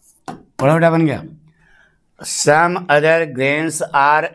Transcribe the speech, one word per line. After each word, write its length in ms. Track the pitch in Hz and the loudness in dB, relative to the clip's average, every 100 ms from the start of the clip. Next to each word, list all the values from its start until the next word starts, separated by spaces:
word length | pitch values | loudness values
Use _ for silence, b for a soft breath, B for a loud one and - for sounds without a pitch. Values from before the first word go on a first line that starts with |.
| _ _ - | _ _ -20
पढ़ो 440 | - _ - 135 | -20 _ -4 0
बेटा 160 | 160 165 | 2 2
बन 160 | 165 156 | 2 0
गया। 180 | 113 - - _ b b b b b _ - | -2 -10 -20 _ b b b b b _ -18
some 640 | - - 147 151 170 180 180 | -10 -4 2 2 2 -2 0
other 380 | 147 156 165 160 | 2 2 2 -2
grains 560 | 123 135 147 160 156 | -4 -2 -2 -4 -6
are 480 | - 143 143 151 165 | -4 0 2 2 0